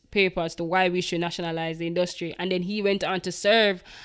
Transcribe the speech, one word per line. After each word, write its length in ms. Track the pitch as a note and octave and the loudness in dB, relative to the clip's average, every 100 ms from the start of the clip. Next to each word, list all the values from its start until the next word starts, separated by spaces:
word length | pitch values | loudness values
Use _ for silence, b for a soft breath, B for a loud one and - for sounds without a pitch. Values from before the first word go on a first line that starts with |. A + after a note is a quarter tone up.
| _ | _
paper 300 | G#3+ F#3+ F3+ | 2 2 2
as 160 | E3 - | -4 -4
to 80 | |
why 240 | E3 F#3 F#3 | 0 2 2
we 120 | F3+ | 2
should 200 | F3 E3+ | -2 -2
nationalize 580 | E3+ E3 E3+ E3 E3 E3 | -2 -4 -4 -4 -4 -4
the 80 | E3+ | -2
industry, 480 | E3+ F3+ - E3 - | 0 -2 -2 -8 -6
and 100 | F3+ | -2
then 120 | F#3 | -2
he 200 | F3+ G#3+ | -2 0
went 220 | G3 G3 | 0 0
on 160 | D#3+ F#3 | 0 -4
to 100 | F3+ | -4
serve 540 | E3+ G3+ A3+ G#3 F#3 - B | 0 4 6 6 2 -6 B